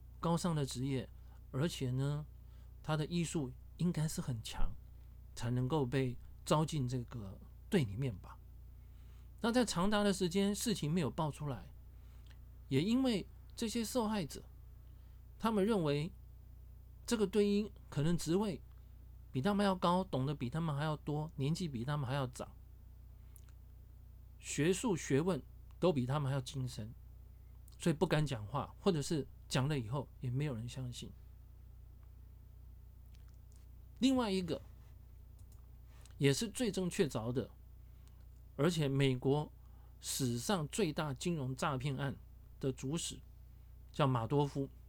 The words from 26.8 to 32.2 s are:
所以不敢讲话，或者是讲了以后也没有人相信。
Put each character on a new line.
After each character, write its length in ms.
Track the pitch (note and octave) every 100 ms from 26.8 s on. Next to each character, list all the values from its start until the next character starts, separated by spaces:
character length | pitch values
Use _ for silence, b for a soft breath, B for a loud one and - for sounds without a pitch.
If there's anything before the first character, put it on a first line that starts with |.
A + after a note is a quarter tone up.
| A2 - - - - - - - - -
所 120 | F3
以 20 |
不 120 | D3+ F3
敢 180 | D3+
讲 220 | D3+ A#2+ G2+
话， 280 | C#3 G2+ -
或 120 | G3+
者 100 | E3
是 260 | - D#3+ C3 - -
讲 180 | C#3 C3+
了 100 | D3
以 120 | G#2+
后 180 | C#3 - -
也 80 | B2+
没 160 | B2+ D3+
有 100 | A2+
人 140 | A#2+
相 240 | - B2+
信。 180 | A#2+ A#2+ - - - - - - - - - - -